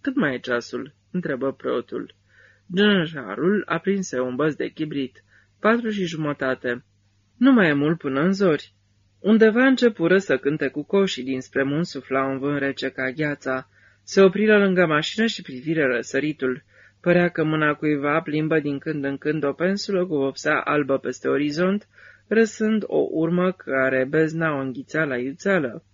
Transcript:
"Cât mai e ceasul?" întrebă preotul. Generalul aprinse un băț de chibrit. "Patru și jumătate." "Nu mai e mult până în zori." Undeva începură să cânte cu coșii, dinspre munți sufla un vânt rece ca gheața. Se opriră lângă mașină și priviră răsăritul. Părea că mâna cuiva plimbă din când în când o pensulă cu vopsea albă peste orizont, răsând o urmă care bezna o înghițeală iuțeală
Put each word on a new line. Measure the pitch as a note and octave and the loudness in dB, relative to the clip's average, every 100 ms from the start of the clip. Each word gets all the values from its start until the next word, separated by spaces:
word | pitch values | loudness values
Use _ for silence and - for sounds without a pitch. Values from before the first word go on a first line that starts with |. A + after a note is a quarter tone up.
"Cât | - C4 | -4 -2
mai | D#3+ | -2
e | B2+ | -4
ceasul?" | B2+ A#2+ A2+ B2 A#2+ _ _ | -4 -6 -4 -10 -12 _ _
întrebă | F#3 E3+ C3+ C3+ | -8 -6 -4 -4
preotul. | - C3 B2 A#2+ A#2+ - _ _ _ _ _ _ F3+ | -4 -4 -4 -6 -10 -12 _ _ _ _ _ _ 2
Generalul | G#3 G3 D#3+ D#3+ A2+ G2+ D#3+ G#3 - | 2 2 0 -6 -10 -2 0 0 -2
aprinse | D#3+ F#3+ G3 F#3+ B2+ | -4 -2 -4 -2 -4
un | B2+ B2 | -4 0
băț | D3+ C#3+ | -2 -2
de | A#2 | -8
chibrit. | - D#3 C#3+ C3 _ _ _ _ _ | -6 -6 -6 -8 _ _ _ _ _
"Patru | G#3 A#3 A#3 | 0 0 0
și | G#3 F3+ | -4 -4
jumătate." | E3 D3+ C#3+ C3+ B2+ B2+ A#2+ _ _ _ _ _ _ | -4 -4 -2 -4 -4 -4 -6 _ _ _ _ _ _
"Nu | B3+ | 4
mai | B3+ F3 | 6 4
e | |
mult | C#3+ D3 E3 | 2 2 0
până | C#3+ C3+ | -2 0
în | E3+ | 0
zori." | G3 G3 D3 - _ _ _ _ _ | 2 2 0 -4 _ _ _ _ _
Undeva | F#3 A3 A3 A3 C4 | 2 6 6 6 4
începură | B3+ A#3+ G#3+ E3 F#3+ | 4 2 2 2 2
să | F#3+ C3+ | 2 0
cânte | C#3 D3+ C#3 | 0 -2 -4
cu | - | -4
coșii, | D3 G3 F#3+ - | -2 0 0 -2
dinspre | B2+ C3 - C#3 | -6 -6 -4 -2
munți | C3+ C#3+ F3 | 0 0 -2
sufla | C#3 - C3+ C3+ | -6 -4 -2 0
un | C3+ | -2
vânt | C#3 C#3+ | -2 -2
rece | C#3 C3+ C3+ | -4 -4 -6
ca | - C3 | -4 -6
gheața. | B2+ D3+ C#3+ C#3 C3 - _ _ _ | -2 -4 -4 -4 -6 -8 _ _ _
Se | - - | -2 6
opriră | F#3+ G3 G#3+ G#3+ | 6 6 4 6
lângă | G3+ F3+ F3 | 4 4 2
mașină | D3+ D#3 - A3+ | 2 -2 -2 -2
și | - | -4
priviră | F3+ C3 B2+ D#3+ C#3 | -12 -12 -4 0 0
răsăritul. | A#2 A2+ C3+ D3 D3 C3 B2+ _ _ - _ | 0 -2 -2 -2 -2 -4 -4 _ _ -20 _
Părea | F3 F3 F3 | 2 4 2
că | - | 0
mâna | D#3 D#3 D3+ | -2 0 0
cuiva | D3 D#3 D3 C#3+ D3+ | 0 -2 0 0 -2
plimbă | E3 D3+ D#3 D#3+ | -2 -4 0 0
din | D3 C#3 | 0 -6
când | D#3+ D3 | -6 -6
în | C#3 C#3 | -4 -4
când | D3+ D#3 | -4 -2
o | D3 | -2
pensulă | C3+ F3 G3+ - G3 F3+ | -2 -2 -2 -2 -2 0
cu | D3+ | -2
vopsea | C3+ C3 D3+ D3 | -2 -2 -2 -2
albă | - D3 C#3 C3+ | 0 -2 0 -2
peste | - B2+ - | -2 -6 -2
orizont, | C#3 D3 D3 F3+ G3+ - _ - - _ | 0 -2 0 0 0 -6 _ -20 -20 _
răsând | G#3+ A3+ - G#3+ A3 - | 2 2 0 0 0 0
o | D3+ - | -2 -2
urmă | - E3 F3 F#3 | -2 0 2 0
care | F3+ - C3+ C3 C3 C3 | -2 -4 0 2 0 0
bezna | D#3+ D#3 D#3+ E3 C#3+ | 0 0 0 -2 -2
o | |
înghițeală | C3+ B2+ C3 D#3 D#3 B2+ | -4 -8 -8 -4 -2 -2
iuțeală | B2+ D3+ G3 F#3+ C3+ A2+ _ | -6 -4 0 0 0 -8 _